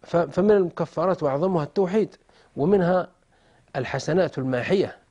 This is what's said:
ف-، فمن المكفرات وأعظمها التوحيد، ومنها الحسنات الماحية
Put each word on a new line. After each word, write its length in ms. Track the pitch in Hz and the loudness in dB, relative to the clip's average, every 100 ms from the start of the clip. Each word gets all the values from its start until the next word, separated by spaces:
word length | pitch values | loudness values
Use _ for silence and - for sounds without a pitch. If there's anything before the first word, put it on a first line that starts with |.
ف-، 140 | - 170 | -2 -2
فمن 340 | 165 139 202 | -2 0 4
المكفرات 720 | 208 180 - 165 - 170 185 | 4 2 -2 -6 -2 -2 0
وأعظمها 420 | 151 135 185 170 | -2 -2 0 -2
التوحيد، 520 | 147 - 185 208 190 - _ _ _ - | -2 -2 0 0 -2 -6 _ _ _ -2
ومنها 520 | 143 202 175 185 - _ _ _ _ _ _ 147 | 2 4 4 0 -2 _ _ _ _ _ _ -8
الحسنات 600 | 127 - - 165 165 - | -6 -6 -2 0 0 -2
الماحية 580 | 131 127 120 190 127 - _ | -4 -4 0 0 0 -4 _